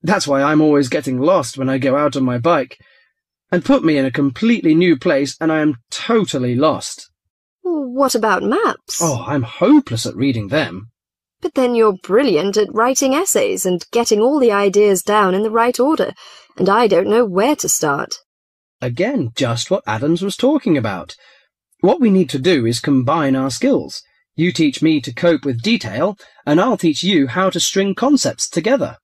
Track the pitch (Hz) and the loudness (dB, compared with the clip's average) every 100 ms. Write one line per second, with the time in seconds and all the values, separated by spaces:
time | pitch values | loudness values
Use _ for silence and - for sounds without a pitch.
0 | 165 220 143 139 143 156 156 147 131 151 | 0 -2 0 0 2 2 4 2 2 -2
1 | 139 127 143 185 127 127 131 135 131 135 | -4 -2 2 2 0 -6 -4 -2 0 0
2 | 147 139 131 123 120 165 131 - _ _ | 0 0 -2 0 0 0 -2 -10 _ _
3 | _ _ _ _ _ 180 - 269 165 147 | _ _ _ _ _ -4 2 2 2 0
4 | 135 127 139 127 226 226 165 156 180 143 | 0 0 -2 0 0 2 2 4 4 2
5 | 180 139 139 - 160 156 151 127 _ - | 2 0 -2 -4 -2 0 0 -2 _ -12
6 | - 233 196 143 127 123 151 113 - - | -2 0 0 -2 -2 0 0 0 -8 -14
7 | - _ _ _ _ _ 359 320 262 247 | -20 _ _ _ _ _ -6 -4 -4 -4
8 | 269 240 214 185 196 302 381 - _ - | -2 -2 -2 -2 -2 -2 -2 -6 _ -4
9 | 170 127 - 143 117 - 190 294 - 117 | -4 -4 -4 -4 -4 -2 4 4 4 -6
10 | 117 - 135 120 101 143 120 90 110 _ | -6 -2 -2 -2 -2 -4 -4 -8 -16 _
11 | _ _ _ _ 359 285 254 233 220 185 | _ _ _ _ -6 0 0 4 2 2
12 | - 202 285 160 190 202 208 214 240 262 | 0 2 4 2 0 0 -2 0 0 2
13 | 269 277 381 208 180 185 185 180 - 233 | 0 0 0 0 0 -2 -2 -4 -2 -2
14 | 233 208 233 294 240 202 202 196 208 190 | 0 2 2 4 2 2 2 4 4 2
15 | - 214 190 185 214 226 233 247 262 311 | 0 2 2 0 0 0 0 2 0 2
16 | 190 - - - _ - 185 208 233 180 | -2 -4 -20 -20 _ -4 0 2 4 2
17 | 202 220 233 180 226 302 - - 151 139 | 2 2 2 0 0 0 -2 -2 -2 -2
18 | - - _ _ _ _ _ _ 127 120 | -6 -12 _ _ _ _ _ _ -8 -4
19 | 202 277 123 - 120 117 - 190 - 110 | -2 -2 -4 -4 -4 -4 -2 -4 -2 -4
20 | 143 170 196 - 247 302 - 151 110 95 | 0 -2 -2 0 0 0 0 0 -2 -8
21 | - - _ _ _ _ _ _ 180 330 | -12 -18 _ _ _ _ _ _ 0 4
22 | 240 190 156 139 143 160 113 113 - 139 | 4 4 2 0 0 2 0 -2 0 0
23 | 127 165 139 135 135 - 254 208 78 - | 2 0 0 0 -2 -2 0 0 -2 -14
24 | _ _ _ - 170 - 156 - 156 156 | _ _ _ -2 -2 2 -2 0 0 0
25 | 127 120 175 156 143 120 117 233 117 110 | -4 -2 0 0 -2 -4 -2 -2 -4 -4
26 | 175 202 - _ - 151 214 220 170 143 | -4 -4 -18 _ 0 2 2 0 0 0
27 | 180 185 135 147 190 175 - 196 196 196 | 0 0 0 0 -2 0 -2 0 -2 0
28 | 262 285 - - - - 170 262 107 - | 2 2 2 -4 -4 -4 0 -2 -2 -8